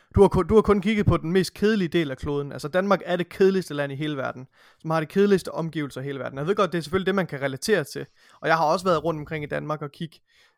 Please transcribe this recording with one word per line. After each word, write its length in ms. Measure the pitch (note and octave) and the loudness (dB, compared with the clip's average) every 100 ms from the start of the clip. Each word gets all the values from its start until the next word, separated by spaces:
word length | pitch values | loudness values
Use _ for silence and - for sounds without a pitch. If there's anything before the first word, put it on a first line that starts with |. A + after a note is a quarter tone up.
| _ G3 | _ 4
du 60 | |
har 60 | F#3+ | 6
kun, 200 | F3+ E3 | 4 4
du 80 | G#3+ | 4
har 60 | |
kun 200 | G3+ G#3 | 6 2
kigget 240 | G3 G#3 G3 | 2 2 2
på 120 | E3 | 2
den 140 | D#3+ | 2
mest 220 | F#3+ F3+ | 0 0
kedelige 340 | - G#3 A3 E3+ | 0 0 2 0
del 240 | E3+ D3 | 0 -2
af 60 | C3 | -4
kloden. 340 | D3+ C#3+ C#3+ | -6 -4 -6
Altså, 160 | C3 D3 | -8 -4
Danmark 320 | F3+ G3+ F#3+ F3 | -2 2 0 0
er 100 | F3+ | -4
det 140 | F3 | -2
kedeligste 440 | - F#3+ F#3+ - | 2 4 4 -2
land 180 | D3 C#3+ | -4 -6
i 40 | C3+ | -4
hele 220 | D3+ C#3+ | -6 -4
verden, 300 | B2 A#2+ C3 _ _ _ | -6 -8 -14 _ _ _
som 100 | D#3+ | -4
har 100 | D#3+ | -2
de 60 | D3+ | 0
kedeligste 460 | G3 G3+ F#3+ - | 4 4 4 0
omgivelser 500 | D3+ D#3+ D#3 C#3+ B2+ | -6 -6 -6 -6 -8
i 20 | |
hele 160 | C#3 C3+ | -8 -8
verden. 180 | B2 C3+ | -8 -6
Jeg 100 | D#3 | -4
ved 80 | G3+ | 0
godt, 160 | F#3 | 0
det 60 | E3+ | -2
er 40 | |
selvfølgelig 240 | D#3 F#3+ F#3 | -4 -4 0
det, 80 | G3 | -2
man 120 | E3 | -2
kan 140 | C#3 | -4
relatere 420 | C3+ C3+ - G3 | -6 -4 0 0
til. 220 | C#3+ C#3+ C#3 _ _ - | 0 -8 -14 _ _ -6
Og 60 | D3+ | 0
jeg 100 | E3 | 2
har 80 | D#3 | 2
også 200 | F3+ F#3 | 0 2
været 180 | D#3+ | 0
rundt 160 | D#3+ D#3 | 0 -4
omkring 240 | C#3+ D#3+ | -6 -8
i 40 | D3 | -6
Danmark 340 | D3 D3 D3+ | -6 -6 -8
og 100 | D3 | -8
kigge. 280 | - E3 - _ _ _ | -10 -14 -14 _ _ _